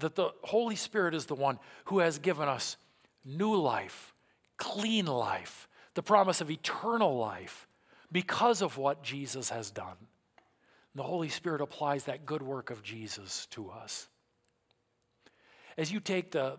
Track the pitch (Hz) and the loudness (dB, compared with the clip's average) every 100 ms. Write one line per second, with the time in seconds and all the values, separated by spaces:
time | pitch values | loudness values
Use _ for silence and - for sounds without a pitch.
0 | 156 196 180 - - 214 233 208 - 214 | -4 0 0 -2 0 2 2 -2 -2 2
1 | 175 160 - 135 139 123 - - - 190 | 2 0 -2 0 0 0 -8 -16 0 4
2 | 165 147 180 151 143 104 - - _ _ | 4 4 0 2 0 0 -2 -6 _ _
3 | _ _ 135 156 214 202 143 113 92 - | _ _ -10 -2 2 4 4 2 -2 -10
4 | - _ _ _ _ - - 208 220 220 | -14 _ _ _ _ -8 -6 -2 2 2
5 | 165 123 104 98 - - - - - - | 4 2 0 -2 -6 -12 -14 -20 -8 -6
6 | - 208 190 170 151 160 - - 214 233 | 6 8 8 4 0 -4 -4 -4 0 4
7 | 185 123 107 98 92 - - _ _ - | 4 4 -2 -4 -10 -12 -14 _ _ -20
8 | - 175 185 - 240 202 175 135 139 151 | -4 -2 0 4 4 4 2 2 0 0
9 | 120 139 135 135 117 113 104 107 92 90 | -6 -6 -4 -4 -2 -4 -6 -8 -12 -14
10 | 113 _ _ _ _ _ _ _ _ 139 | -20 _ _ _ _ _ _ _ _ -8
11 | 131 170 156 - 175 147 143 - 147 143 | -4 -2 -2 -2 -2 -2 -2 -2 0 0
12 | 139 135 147 151 135 135 123 113 101 113 | -2 -6 -6 -6 -4 -6 -6 -10 -10 -10
13 | 110 107 95 - - 117 95 110 101 - | -10 -10 -8 -8 -8 -12 -12 -12 -10 -12
14 | - _ _ _ _ _ _ _ _ _ | -12 _ _ _ _ _ _ _ _ _
15 | _ _ _ _ _ - - - 160 208 | _ _ _ _ _ -20 -14 -4 -2 -2
16 | 202 185 180 151 131 | 0 -2 0 -2 -2